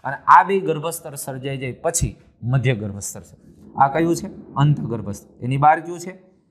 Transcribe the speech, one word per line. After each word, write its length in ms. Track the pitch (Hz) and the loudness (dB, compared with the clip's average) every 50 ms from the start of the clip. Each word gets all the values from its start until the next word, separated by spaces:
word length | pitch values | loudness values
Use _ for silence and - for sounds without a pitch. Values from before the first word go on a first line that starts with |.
| - | -8
અને 120 | 127 139 - - | -10 -10 -4 6
આ 160 | - 156 170 | 8 8 8
બે 180 | 180 180 196 190 | 8 6 0 -2
ગર્ભસ્તર 540 | 180 - 156 151 147 170 160 - - 160 139 | 0 -2 -4 -2 -4 -6 -8 -8 -14 -14 -14
સર્જાઈ 420 | 143 - - 131 131 127 139 135 | -12 -10 -10 -10 -8 -8 -8 -8
જાય 160 | 131 131 127 | -6 -8 -10
પછી 440 | 113 - - 165 170 - - 113 - - _ _ _ _ | -10 -4 -6 -4 -2 -2 -4 -4 -6 -12 _ _ _ _
મધ્ય 320 | 113 117 131 135 110 131 127 | -4 0 0 2 2 2 0
ગર્ભસ્તર 460 | 101 107 101 98 104 101 - - 107 | 0 -4 -8 -10 -10 -12 -12 -14 -14
છે. 280 | - - - _ - - - - - - - | -20 -20 -20 _ -20 -20 -20 -20 -20 -14 2
આ 120 | - 135 143 | 2 2 2
કયું 280 | - 156 165 170 165 | 4 0 0 0 0
છે? 100 | - - 190 - - - - - | -2 -4 -10 -12 -16 -20 -8 0
અંતઃગર્ભસ્તર. 920 | 123 143 147 147 - - - 113 110 98 101 101 - - - - - 107 | 2 2 2 2 2 -2 -6 -6 -6 -6 -8 -10 -12 -14 -20 -16 -10 -6
એની 120 | 120 135 | -4 -2
બહાર 240 | 135 143 151 160 165 | 4 4 4 4 4
કયું 180 | 160 170 175 170 | 0 -10 -12 -12
છે? 200 | 170 185 190 190 _ _ _ _ _ _ | -12 -14 -16 -18 _ _ _ _ _ _